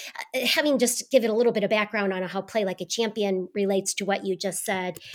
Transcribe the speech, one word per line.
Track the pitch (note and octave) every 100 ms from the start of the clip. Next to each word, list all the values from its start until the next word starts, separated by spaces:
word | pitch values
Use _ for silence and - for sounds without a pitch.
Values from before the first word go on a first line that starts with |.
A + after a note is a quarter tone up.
| - - -
uh, | C4 B3
having | E4 D4 C4
just | A#3+ - -
given | C4 A3
a |
little | A3 A#3
bit | A3
of | G3
background | G#3+ G#3 A3 G3
on | F#3
how | F3+ F#3+
Play | F#3+ A3+
Like | F#3+ F3+
a | F3+
Champion | - A3 G#3+ G3+ F#3 F3+
relates | G#3 G3 G3 G3
to | -
what | G3 G3
you | G3 F3+
just | G3 -
said, | - F#3+ F3+ F3+ -